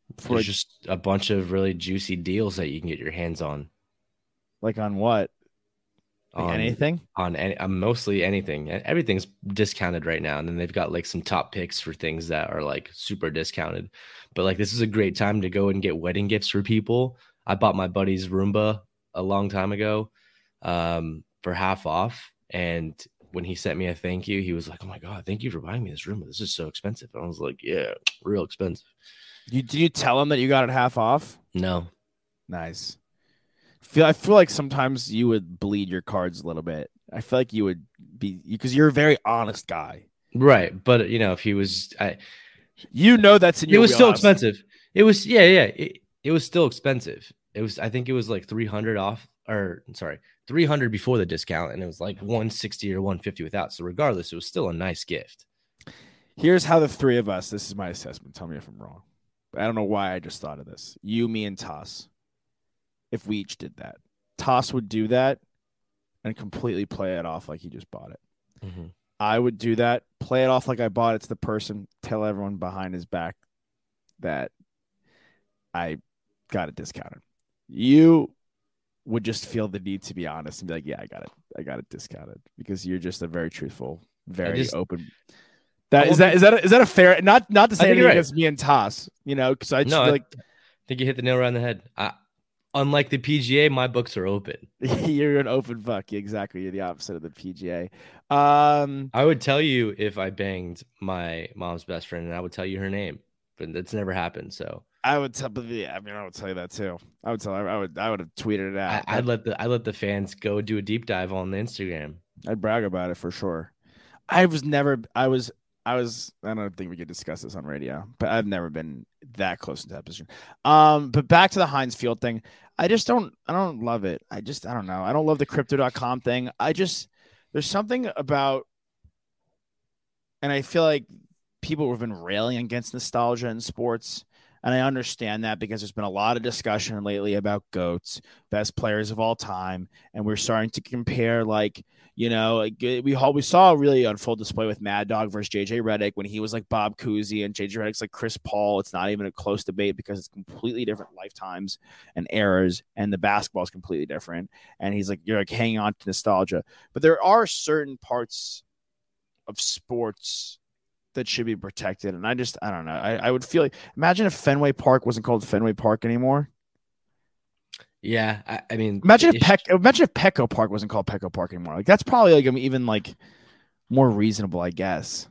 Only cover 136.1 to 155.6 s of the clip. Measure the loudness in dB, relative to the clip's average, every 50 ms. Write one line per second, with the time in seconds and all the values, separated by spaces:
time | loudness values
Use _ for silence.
136.1 | -2 0 0 0 0 0 -2 -4 -6 -4 -2 -2 -2 -2 -2 -6 -8 -6 -6 -4
137.1 | -4 -4 -2 -2 -2 0 0 0 -2 -2 -4 _ -6 -4 -2 -2 -4 -4 -6 -10
138.1 | -14 -14 -16 _ -20 _ _ _ -4 -2 -2 -4 -4 -4 -2 0 0 0 -2 -4
139.1 | -2 -2 0 0 0 -2 -6 -8 -8 -6 -6 -6 -6 -8 -10 -14 _ _ _ _
140.1 | -10 -6 -4 -4 -4 -4 -2 0 0 0 0 -2 -6 -10 -10 -8 -10 -8 -6 -4
141.1 | -2 0 0 0 0 0 0 0 0 0 0 -2 -4 -10 -18 _ _ _ _ _
142.1 | _ -4 -2 0 0 0 2 2 2 0 0 -2 -4 -4 -4 -2 -2 0 0 0
143.1 | 2 4 2 2 2 2 0 4 6 8 10 10 8 8 6 6 6 6 4 4
144.1 | 0 -2 -2 -4 -4 -4 -4 -8 -4 -4 -2 -2 -4 -4 -4 -4 -2 -2 -2 -2
145.1 | -2 -2 -2 -4 -4 -8 -8 -4 -4 -4 -4 -2 -4 -2 0 0 0 0 0 -2
146.1 | -4 -6 -10 -8 -8 -8 -6 -6 -6 -8 -6 -2 0 0 0 -2 -4 -6 -6 -4
147.1 | -2 -2 -2 -4 -4 -4 -4 -6 -6 -8 -8 -8 -6 -6 -6 -6 -6 -8 -10 -12
148.1 | -8 -8 -8 -8 -8 -10 -10 -6 -4 -2 0 0 0 -2 -2 -4 -6 -4 -4 -2
149.1 | -4 -4 -6 -8 -10 -8 -4 -4 -4 -4 -4 -6 -4 -2 -2 -2 -4 -6 -10 -12
150.1 | -12 -12 -12 -14 -18 -20 -20 -20 -14 -10 -8 -6 -6 -4 -4 -6 -6 -6 -10 -16
151.1 | _ -18 -18 -18 -18 -16 -14 -12 -10 -10 -10 -10 -12 -14 _ _ -20 -20 -20 _
152.1 | _ -10 -8 -4 -2 0 2 4 4 4 2 2 0 -4 -8 _ _ -6 -4 -4
153.1 | -2 -2 0 0 0 0 -2 -4 -6 -6 -6 -6 -8 -14 -10 -6 -6 -6 -4 -6
154.1 | -8 -12 -10 -10 -10 -10 -12 -12 _ _ -20 _ _ -6 -6 -4 -2 -2 -4 -4
155.1 | -6 -6 -4 -2 -2 -2 -2 -2 -2 -2